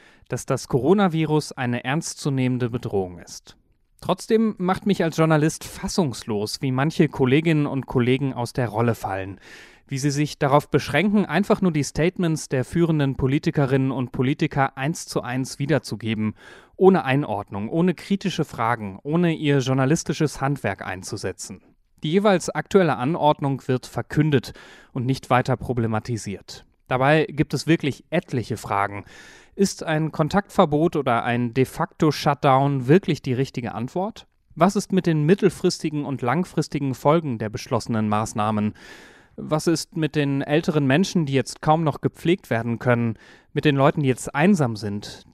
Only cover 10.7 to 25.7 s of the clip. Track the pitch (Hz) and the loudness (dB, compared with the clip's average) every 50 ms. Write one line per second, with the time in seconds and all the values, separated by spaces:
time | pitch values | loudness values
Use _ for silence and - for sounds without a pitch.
10.7 | - 143 - - 131 147 180 214 202 214 185 - 147 170 202 - 220 - 190 185 | 0 0 0 0 0 2 2 2 2 2 2 2 0 0 2 2 2 2 2 0
11.7 | 156 147 135 - - - 151 175 - - 180 165 160 151 - - - 131 120 - | 0 0 -2 -2 -2 0 0 0 0 0 -2 -2 -2 -2 -4 -4 -2 -2 -2 0
12.7 | - 170 170 160 165 151 143 139 131 - 139 127 135 156 - 170 147 156 143 123 | 0 0 2 2 2 2 2 0 0 0 0 0 0 0 0 0 0 0 2 2
13.7 | 135 135 131 131 131 127 123 117 - - 131 127 151 - 165 147 - 147 135 135 | 2 2 0 0 -2 -4 -6 -4 -2 -2 -2 -2 0 -2 -2 -2 0 0 -2 -2
14.7 | - - 135 147 170 - - - - 160 - 120 123 131 135 123 - - 143 139 | -2 -4 -6 -6 -6 -6 -8 -6 -6 -6 -4 -4 -4 -6 -6 -6 -6 -6 -2 0
15.7 | 156 127 - - 120 101 110 107 113 107 107 107 104 - - - - - - _ | 0 0 -2 -4 -8 -6 -4 -4 -4 -2 -2 -4 -6 -8 -14 -20 -20 -20 -20 _
16.7 | _ - 190 185 190 170 - 131 131 139 147 - 104 101 104 - - 101 104 113 | _ 4 6 6 6 6 4 2 0 0 0 -2 -4 -8 -8 -8 -8 -8 -6 -4
17.7 | - 165 175 185 170 - - - 202 196 - 196 - - 151 - - - 117 113 | -2 0 2 0 0 -2 -2 -4 -4 -2 -2 -2 -2 -4 -4 -4 -4 -2 -2 0
18.7 | 117 113 107 98 92 - - 139 156 170 180 170 160 - - 147 143 139 123 135 | -2 -2 -4 -8 -10 -10 -6 -2 0 2 2 2 0 0 0 2 2 2 2 2
19.7 | 131 135 131 131 156 165 - - 156 - 160 139 - - 135 135 143 131 - 110 | 0 2 2 2 0 0 0 -2 -2 0 -2 -2 -2 -2 -4 -2 -2 -2 -4 -4
20.7 | 95 - - - 95 90 92 - - 104 - 98 90 - - - 101 90 _ _ | -4 -6 -8 -10 -10 -10 -10 -10 -10 -8 -6 -8 -8 -8 -12 -16 -16 -16 _ _
21.7 | _ _ _ _ _ _ - 156 156 202 202 220 196 170 - - - 151 151 - | _ _ _ _ _ _ -4 -2 0 2 4 4 2 2 0 -4 -6 -6 -2 2
22.7 | - 196 185 156 131 92 123 131 170 - - 147 151 - 151 139 139 120 - - | 4 4 4 4 2 0 0 -2 0 2 2 2 2 2 0 -4 -4 -4 -2 -2
23.7 | 127 123 - - - - 113 - - 151 151 156 143 127 - - - - - - | -2 -2 -4 -6 -8 -8 -8 -4 0 0 2 4 2 2 0 -2 -10 -18 -20 -20
24.7 | - - - _ - 135 117 127 135 - - - 131 123 127 - 127 110 - - | -20 -20 -20 _ -8 -4 -2 -2 -2 -2 -2 0 2 2 2 2 -2 -2 -2 -4